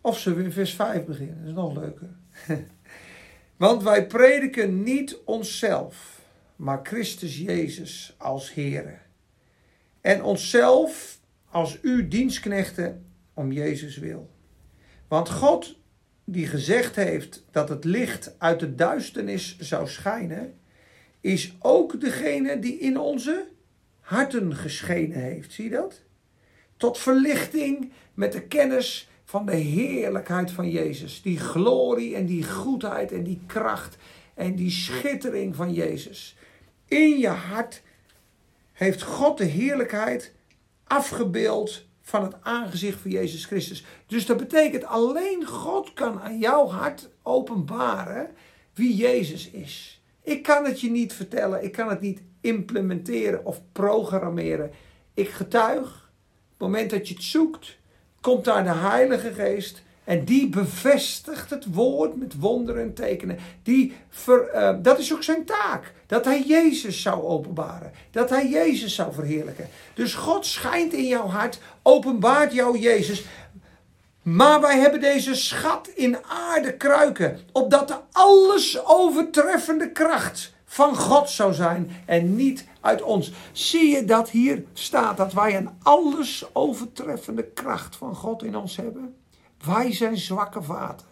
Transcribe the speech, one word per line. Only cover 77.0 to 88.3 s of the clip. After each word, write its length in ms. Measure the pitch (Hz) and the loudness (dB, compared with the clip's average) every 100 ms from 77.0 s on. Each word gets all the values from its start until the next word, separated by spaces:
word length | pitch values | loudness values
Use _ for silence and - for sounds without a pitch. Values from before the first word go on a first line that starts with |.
| 294 190 165 - - | 6 4 -2 -2 -2
opdat 360 | 262 214 285 285 | 0 6 6 6
de 100 | - - | -8 -2
alles 720 | 381 392 392 381 403 - - | 8 12 12 10 4 0 -2
overtreffende 1080 | - 339 359 285 320 302 311 359 - 311 - | 6 6 8 4 2 4 4 2 0 -2 -2
kracht 640 | - 214 330 - - - _ | 0 2 2 -2 -8 -14 _
van 300 | _ - 285 | _ 4 4
God 340 | - - 285 285 | 4 6 6 6
zou 240 | - 202 | 2 0
zijn 500 | 160 170 175 170 - | 2 0 0 -4 -8
en 300 | - 170 175 | 0 2 2
niet 300 | 214 269 254 - - | 2 2 0 -12 -2
uit 200 | 214 226 | 0 2
ons. 300 | - 202 - - - | 2 0 -2 -10 -14
Zie 380 | - - 330 311 | -6 0 4 6
je 160 | 285 | 4
dat 240 | 208 226 226 | 4 2 4
hier 340 | 226 262 277 - | 2 2 2 -6
staat, 440 | - - 254 220 202 | -12 -2 0 0 0
dat 160 | 190 | -2
wij 240 | 185 214 196 | 2 0 0
een 120 | - - | -4 0
alles 640 | - 294 311 311 277 - - | 6 6 6 0 -4 -6 -6
overtreffende 920 | 254 294 233 240 - - 240 - 226 | -2 0 -2 -10 -10 -8 -8 -6 -8
kracht 520 | 226 - 254 - - | -6 -8 -6 -8 -8
van 200 | - - | -14 -12
God 280 | 185 220 | -8 -6